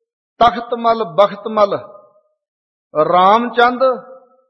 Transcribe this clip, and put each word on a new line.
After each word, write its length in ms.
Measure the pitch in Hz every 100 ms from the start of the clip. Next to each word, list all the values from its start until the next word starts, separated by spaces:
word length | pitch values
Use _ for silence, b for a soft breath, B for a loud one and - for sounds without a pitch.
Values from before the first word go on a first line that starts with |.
| _ _ _ -
ਤਖਤ 360 | 233 226 240
ਮਲ, 300 | 233 233 226
ਬਖਤ 440 | 202 156 202 202 226
ਮਲ, 300 | 214 202 147 - - _ _ _ _ _ _ _ _ _ 151 156
ਰਾਮ 400 | 180 185 226 240
ਚੰਦ 280 | 240 240 247 262 233 - - _ _